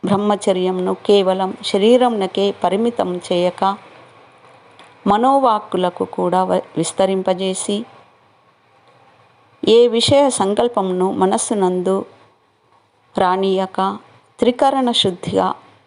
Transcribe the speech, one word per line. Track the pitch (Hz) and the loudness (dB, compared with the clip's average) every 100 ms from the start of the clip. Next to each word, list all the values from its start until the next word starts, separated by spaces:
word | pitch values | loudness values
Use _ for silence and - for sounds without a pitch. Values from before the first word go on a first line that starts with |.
బ్రహ్మచర్యంను | 185 196 208 202 202 185 185 185 180 190 - | -2 -2 0 -2 0 0 -2 -2 -4 -4 2
కేవలం | 202 190 190 185 - | 2 2 0 -4 -6
శరీరంనకే | - 202 214 247 247 220 185 - 202 | -4 0 4 4 2 0 -4 -2 -2
పరిమితం | - 180 196 233 233 190 180 | -2 -2 0 -2 -2 -4 -4
చేయక, | - 175 180 175 196 208 - - - - - _ - - _ - - - 202 | -4 -2 -2 -2 -4 -4 -14 -20 -20 -20 -20 _ -20 -20 _ -20 -20 -6 0
మనోవాక్కులకు | 208 254 277 262 214 - 180 180 180 | 2 2 2 2 0 -2 -2 -2 -4
కూడా | 185 - 180 185 | -8 -4 -2 0
వ-, | 185 180 - - | 0 -2 -4 -6
విస్తరింపజేసి, | 165 - 190 190 185 185 190 185 - 202 240 - _ _ _ _ _ _ _ _ _ _ _ _ _ _ _ _ - | -6 -2 0 0 -2 -2 -4 -6 -6 -6 -8 -20 _ _ _ _ _ _ _ _ _ _ _ _ _ _ _ _ 2
ఏ | 226 240 | 6 6
విషయ | 226 233 277 285 | 2 2 4 4
సంకల్పమును | 254 196 208 240 233 190 185 185 | 0 -2 0 0 -2 -2 0 -2
మనస్సునందు | - 190 220 - 214 185 180 180 190 - - _ _ _ _ _ _ _ _ _ - | 0 0 0 -2 -2 0 0 -2 -2 -6 -16 _ _ _ _ _ _ _ _ _ -2
రానీయక, | 185 185 196 190 185 - 190 202 - _ _ - | 0 2 0 0 -2 -2 -4 -4 -16 _ _ 0
త్రికరణ | 240 247 269 269 254 | 0 4 2 2 0
శుద్ధిగా | 240 196 175 - 190 185 - - _ | 0 -2 -4 -4 -2 -2 -6 -14 _